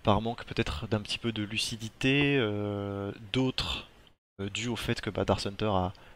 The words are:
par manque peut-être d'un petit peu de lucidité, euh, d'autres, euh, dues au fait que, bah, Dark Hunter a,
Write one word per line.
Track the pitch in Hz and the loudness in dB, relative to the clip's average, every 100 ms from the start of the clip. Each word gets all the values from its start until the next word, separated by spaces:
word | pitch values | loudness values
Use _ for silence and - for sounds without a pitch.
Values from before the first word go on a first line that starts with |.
par | 117 101 | 4 4
manque | 117 120 - | 2 -4 -4
peut-être | - - - 113 | -2 0 -2 -2
d'un | 107 | -2
petit | 101 - | -2 -4
peu | 117 | -2
de | 110 | -2
lucidité, | 104 110 - 113 110 - 131 143 143 139 | -2 -2 -4 -4 -8 0 2 4 4 4
euh, | 107 104 104 101 101 101 101 - 107 | 2 0 0 -2 -2 -4 -6 -8 -2
d'autres, | 131 131 - - - - - - _ _ - | 0 2 0 -4 -6 -10 -18 -20 _ _ -8
euh, | 101 | -6
dues | 107 120 | -4 -2
au | 110 | -2
fait | - 117 | -2 -2
que, | 110 | -2
bah, | 98 98 | 0 2
Dark | - | 2
Hunter | 101 101 107 | 0 -2 2
a, | 95 92 - - | 2 2 -4 -16